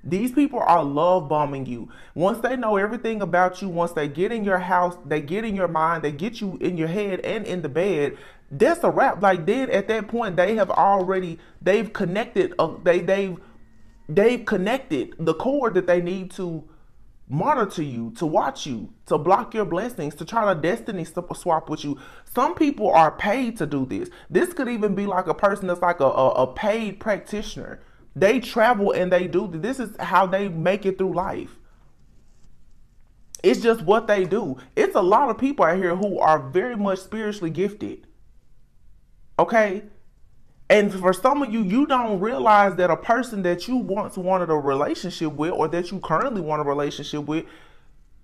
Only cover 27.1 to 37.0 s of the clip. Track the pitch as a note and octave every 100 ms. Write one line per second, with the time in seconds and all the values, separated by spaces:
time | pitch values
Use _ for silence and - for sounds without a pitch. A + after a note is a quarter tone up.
27.1 | F#3+ - G#3 G#3 - - - - - -
28.1 | - F#3 B3 - - A3 A#3 G3+ - F3+
29.1 | F3+ F3+ F3 G#3 D#3+ G3 C4+ A3 - F3
30.1 | F#3 F#3+ F#3+ G3+ E3 D#3+ G3 F#3+ F#3+ F#3+
31.1 | F3 F#3 - - - - - - _ -
32.1 | - - - - - - - - _ -
33.1 | _ - - F#3 A3+ A3+ A3+ D#3 A3 A3
34.1 | G#3 F3+ G3 F#3 B2+ - - G4 D4 F3+
35.1 | G#3+ B3 A3 C4 D4 E3 F#3 F3+ F3+ G3+
36.1 | F#3 - D#3 C3 F3 B3 A#3 G3+ F#3